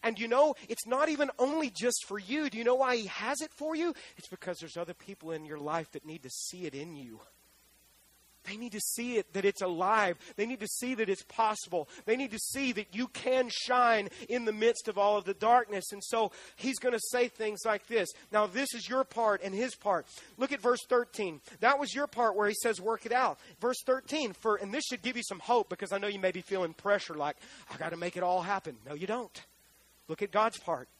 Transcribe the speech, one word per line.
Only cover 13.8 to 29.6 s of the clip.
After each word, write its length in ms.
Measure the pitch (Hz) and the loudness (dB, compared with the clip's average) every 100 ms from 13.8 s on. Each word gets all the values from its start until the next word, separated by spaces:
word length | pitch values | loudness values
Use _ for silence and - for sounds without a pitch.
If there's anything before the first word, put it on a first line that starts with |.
| 240 220 202 - 233 | 6 4 2 -8 -4
in 160 | 247 | -2
the 80 | 226 | 0
midst 340 | 214 226 226 - | 2 2 2 -2
of 120 | 196 | 2
all 180 | 202 208 | 4 4
of 80 | |
the 80 | 196 | 0
darkness. 600 | 196 214 247 226 202 175 | 0 6 6 6 -4 -6
And 120 | 202 | -10
so 260 | - 226 214 - - - | -4 0 0 -2 -20 -8
he's 220 | 254 269 | -4 -2
gonna 220 | 262 233 - | 0 0 0
say 180 | 247 247 | 2 0
things 320 | - 220 208 | 0 -4 -2
like 220 | 226 208 - | 0 0 0
this. 240 | 226 180 - - | 0 0 -4 0
Now, 160 | 214 214 | 2 4
this 280 | 185 269 | 2 -2
is 120 | 233 190 | -4 -2
your 160 | 254 | 0
part 400 | 262 - 226 196 | 0 2 2 2
and 120 | 190 | 0
his 200 | 190 247 | -2 -2
part. 320 | - 208 180 - - - - | -2 0 0 0 -16 -20 -4
Look 160 | 262 | -2
at 80 | 277 | 0
verse 200 | 208 240 - | 2 2 4
thirteen. 500 | 247 240 - 196 151 - - | 2 2 -4 -4 -4 -16 2
That 180 | 226 277 | 4 4
was 160 | 277 | 2
your 120 | 262 285 | -2 -2
part 300 | - 233 196 | 2 2 4
where 100 | 208 | 2
he 80 | |
says, 280 | 208 240 196 | 2 0 0
"Work 240 | 185 226 226 | -2 -2 0
it 60 | |
out." 260 | 240 247 147 - - | 2 2 0 -12 -4
Verse 160 | 233 254 - | -2 -2 0
thirteen, 480 | 262 - 302 254 | 0 0 -2 -2
for, 220 | 185 226 208 | -2 0 0
and 180 | 196 | 0
this 100 | 233 | -4
should 160 | - 247 | -4 -4
give 160 | 214 240 | -4 -4
you 60 | |
some 180 | 226 185 | -6 -8
hope 300 | - 240 202 | 2 2 2
because 200 | - 196 | -4 -4
I 60 | 196 | -2
know 120 | 208 | -2
you 100 | 202 | 0
may 140 | 190 | 0
be 100 | 185 | 0
feeling 320 | 180 196 175 | -4 -2 -2
pressure 400 | 160 196 202 - | -4 2 2 0
like, 240 | 151 147 147 - - - | -4 -4 -4 -12 -20 -18
"I 60 | - | -8
gotta 180 | 160 175 | -8 -4
make 220 | 175 175 | -6 -2
it 40 | |
all 200 | 180 180 | 0 2
happen." 340 | 175 202 175 120 113 | 0 -2 -4 -14 -12
No, 60 | |
you 140 | 147 190 | -8 -4
don't. 360 | 226 220 - - _ | -4 -6 -14 -20 _